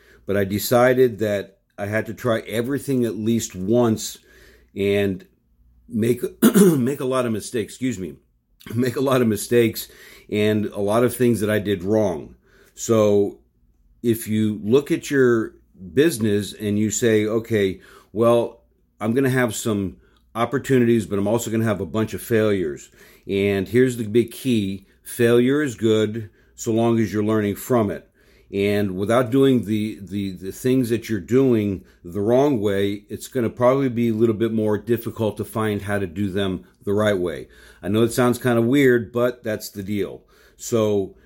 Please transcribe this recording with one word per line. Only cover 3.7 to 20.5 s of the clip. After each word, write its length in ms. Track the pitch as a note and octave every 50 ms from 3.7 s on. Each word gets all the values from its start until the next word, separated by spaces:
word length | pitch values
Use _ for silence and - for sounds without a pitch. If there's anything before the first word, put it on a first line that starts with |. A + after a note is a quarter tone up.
| A2+ A#2+ A#2+ A2+ A2 G#2 - - - - _ _ - - - - - _ _ _ _
and 500 | G2+ G2 G2+ G2+ G2+ G2+ G2+ F#2+ F2+ - _ _ _ _ _ _ _ _ _ _ _ _ -
make, 320 | - G#2 A2 A#2+ B2 - - - - -
<clears throat> 0 |
make 580 | - A3 A#3 F#3+ G3+ F#3 D#3+ C3+ A#2 B2+ D3 C#3+
a 60 | C#3+
lot 180 | B2+ C3 C3 A#2+
of 80 | A#2
mistakes, 400 | A2 G2+ - - - A#2 G2 -
excuse 260 | - - B2 C3 A2+ F#2+
me, 180 | F#2 D2+ C#2+ - _ _ _ _ _ _ _ _ - - A2
make 220 | A#2 B2+ B2+ -
a 40 | D3
lot 220 | C3+ C#3 C3 C3
of 40 | A#2+
mistakes 600 | A2 G#2 G2 - - A#2+ A#2+ A#2+ A2 - - - - - - - - - - - -
and 360 | - G#2 G#2+ G#2+ G#2+ G#2+ G#2
a 140 | - - G#2
lot 220 | G2+ G2+ G#2+ A#2+
of 140 | B2 A#2 -
things 240 | - B2+ A#2+ A#2 F#2+
that 80 | G#2+ G#2
I 100 | G#2+ G#2
did 240 | F#2 G#2 G2+ F2
wrong. 520 | F2 G2 G#2+ G#2+ G#2+ F#2+ E2 D2 A#1+ A#1+ - _ _ _ _ _ _ _ _
So 680 | - - - A2+ A2 G#2+ G#2 G#2 G2+ G2+ F#2 - - _ _ _ _ _ _ _ _ _ _ _ _
if 260 | - A#2+ A2 A2+ - G#2
you 320 | G#2+ A2 A2 G#2+ G#2+ F#2+
look 300 | - G#2 A#2+ D3 D3 -
at 180 | E3+ - - -
your 440 | D3 C3+ C3 B2 A#2+ A2+ G#2+ - - _ _ _ _ - F#2 F2+ D#2
business 580 | C3 D3+ E3+ D3 A2 A2+ G#2+ G2+ G#2 G2+ G2
and 260 | - - A2 G#2 G#2 G#2
you 120 | G#2+ G#2+
say, 340 | - - B2 A2+ A2 G#2+ G#2+
"Okay, 560 | G#2+ A2 A2+ A2 - A2+ G#2 G2+ F#2+ F#2 F#2+ - - - - _ _
well, 520 | - G#2 A#2 A#2 A#2+ A#2+ A2 F#2 - - _ _ _ _ _ _ _ _
I'm 140 | G#2 A2+ A2+
gonna 160 | C3+ C3+ C3
have 240 | C3 C3 B2+ A2+ G2+
some 420 | - - A#2+ G#2+ G2+ G2 F2+ - - _ _ _ _ _ _ _
opportunities, 720 | A2+ A#2 -